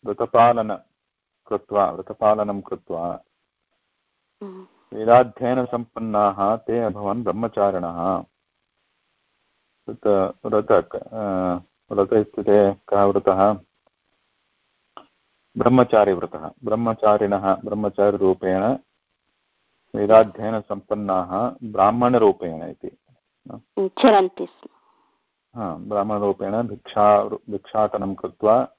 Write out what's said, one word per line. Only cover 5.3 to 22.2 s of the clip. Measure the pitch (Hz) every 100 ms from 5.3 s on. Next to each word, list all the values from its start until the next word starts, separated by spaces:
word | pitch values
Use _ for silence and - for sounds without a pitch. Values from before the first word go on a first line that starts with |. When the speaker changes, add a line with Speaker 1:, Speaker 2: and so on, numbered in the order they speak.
| - 123 127 123 120 117 - 113 104 104 98 98 113
Speaker 1:
ते | - 117
अभवन् | 113 104 101 113
ब्रह्मचारिणः। | 110 92 113 110 101 95 85 85 87 87 - _ _ _ _ _ _ _ _ _ _ _ _ _ _ _ -
तत् | 110 107 98 95 - 113
व्रत, | 107 104 101 - -
अ, | - 110 104 95 92 87 87 _ _
व्रत | 101 95
इत्युक्ते | 110 104 - 104 104 101
कः | 95 - 101
व्रतः? | 101 98 98 95 101 98 _ _ _ _ _ _ _ _ _ _ _ _ _ - _ _ _ _ _ 117
ब्रह्मचारिव्रतः। | 117 127 123 110 101 90 85 78 80 _ 117
ब्रह्मचारिणः, | 110 117 113 107 104 104 101 98 92
ब्रह्मचारिरूपेण | - 104 104 - 101 98 95 92 92 92 107 135 _ _ _ _ _ _ _ _ _ _ _ 107
वेदाध्ययनसम्पन्नाः | 104 110 110 - 110 113 - 101 _ 104 101 95 87 92 123 -
ब्राह्मणरूपेण | 117 104 98 120 123 123